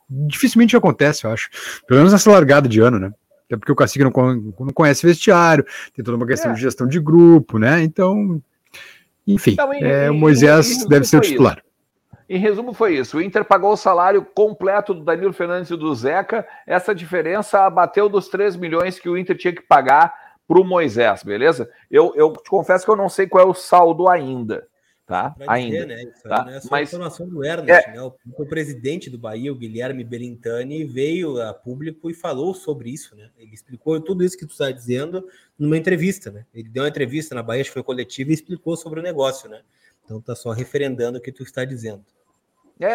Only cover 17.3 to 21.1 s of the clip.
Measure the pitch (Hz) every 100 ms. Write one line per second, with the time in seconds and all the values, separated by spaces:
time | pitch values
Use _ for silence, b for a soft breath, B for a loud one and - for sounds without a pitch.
17.3 | 202 208 202 190 170 170 202 208 196 185
18.3 | 190 202 175 170 160 185 180 175 175 185
19.3 | 165 180 170 - 147 131 143 170 B B
20.3 | B - 180 185 180 151 110 117